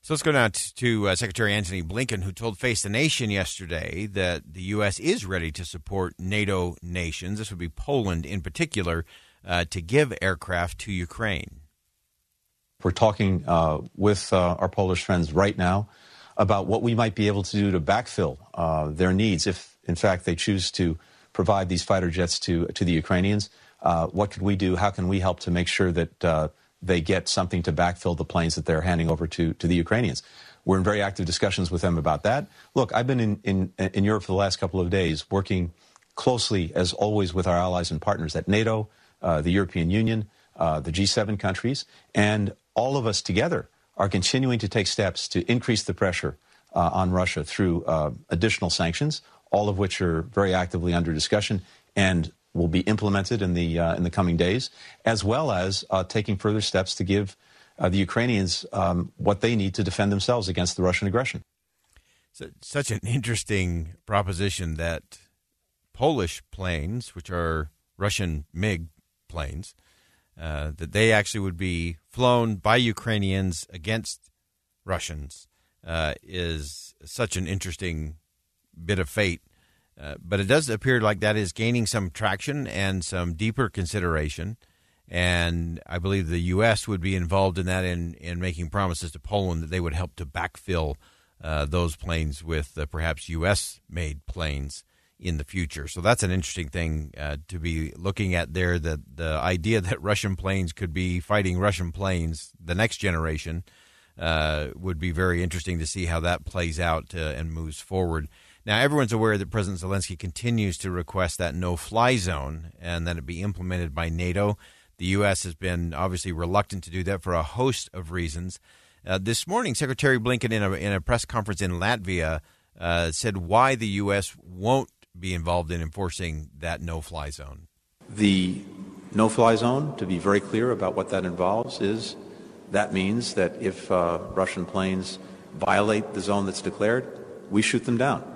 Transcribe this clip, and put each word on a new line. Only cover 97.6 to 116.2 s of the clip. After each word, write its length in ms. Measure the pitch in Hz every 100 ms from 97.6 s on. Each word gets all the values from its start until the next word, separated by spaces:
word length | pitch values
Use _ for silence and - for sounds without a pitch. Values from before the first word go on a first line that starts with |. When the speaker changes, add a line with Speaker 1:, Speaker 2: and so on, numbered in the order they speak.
| 82 80 78 -
Speaker 1:
looking 380 | 92 95 95
at 220 | 87 78 82
there, 240 | 90 87
that 200 | 80 76 - 67
the 180 | 80
idea 460 | 78 82 92 92 113
that 220 | 90 -
Russian 340 | 85 101 101 90
planes 380 | 92 95 87
could 180 | - 92
be 280 | 78 92 87
fighting 400 | - 104 95 90
Russian 320 | 101 87 87
planes, 580 | 85 98 90 82 80 - _
the 140 | 82
next 240 | 87 113 -
generation, 680 | 98 82 80 78 82 82 - _ _ _ _ -
uh, 520 | 82 80 78 76 73 -
would 220 | 92 80
be 140 | 90
very 320 | 82 92 87
interesting 340 | 87 87 85 85
to 80 | 78
see 200 | 98 85
how 140 | 82
that 240 | 85 87 -
plays 340 | 92 87 80
out, 340 | 85 80 -
uh, 60 | 87
and 340 | 78 65 82
moves 260 | 80 80 76
forward. 480 | - 95 87 80 73 - - _ -
Now, 140 | 104
everyone's 320 | 143 147 120
aware 260 | 113 110 104
that 120 | 98
President 320 | 110 95 92
Zelensky 360 | 92 98 - 87
continues 600 | 92 - 120 117 101 85
to 120 | 95
request 480 | 90 85 95 87 -
that 160 | 87
no-fly 640 | 76 90 85 - 107 120 127
zone 560 | 90 78 69 78 82 -
and 260 | 85 85 85
that 120 | 85
it 80 | 69
be 160 | 85
implemented 520 | 104 90 90 90 85
by 140 | 73 82
nato. 500 | 82 90 90 104 101 - - _ _
The 80 | 90
U 180 | 98 101
S 180 | 95
has 100 | 92
been 400 | 80 92 87 85
obviously 380 | 76 92 90